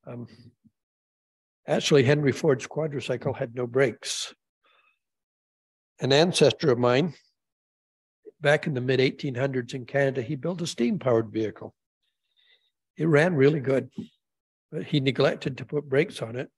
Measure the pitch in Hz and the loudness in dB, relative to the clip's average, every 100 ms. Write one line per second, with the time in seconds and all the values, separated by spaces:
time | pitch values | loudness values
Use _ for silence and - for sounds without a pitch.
0 | - 123 117 - - _ _ _ _ _ | -14 -14 -16 -20 -20 _ _ _ _ _
1 | _ _ _ _ _ _ - 151 - 147 | _ _ _ _ _ _ -4 -2 4 4
2 | 127 147 143 123 165 127 - 151 156 143 | 6 4 2 0 0 0 -2 -8 -6 -8
3 | - 123 143 120 131 120 123 123 151 - | -6 -6 -6 -6 -8 -6 -2 0 0 -2
4 | - - - - _ _ _ _ _ _ | -10 -8 -10 -14 _ _ _ _ _ _
5 | _ _ _ _ _ _ _ _ _ _ | _ _ _ _ _ _ _ _ _ _
6 | 131 139 180 - 143 - 131 120 123 123 | 2 4 4 6 4 4 0 2 4 4
7 | 170 - _ _ _ _ _ _ _ _ | 0 -4 _ _ _ _ _ _ _ _
8 | _ _ - _ 147 151 170 131 127 131 | _ _ -20 _ 2 2 0 -4 0 2
9 | 165 - 147 120 139 131 120 139 117 139 | 2 0 -8 -4 -4 -4 -6 -10 -6 -2
10 | 139 135 113 151 160 180 170 - 170 196 | 0 -2 -6 -6 -6 -6 -8 -2 -2 0
11 | 131 113 110 107 110 - 107 _ _ _ | 0 0 0 -4 -6 -8 -18 _ _ _
12 | _ _ _ _ _ _ _ _ _ - | _ _ _ _ _ _ _ _ _ -4
13 | 160 147 160 160 135 156 123 135 120 - | 2 4 4 4 4 4 0 -2 -2 -12
14 | - _ _ _ _ _ _ 156 - 151 | -16 _ _ _ _ _ _ -12 -2 0
15 | 135 117 139 - 156 127 123 151 143 131 | 0 2 0 0 -6 -8 -6 -6 -2 0
16 | 165 - 113 120 147 | 0 -4 -10 -10 -12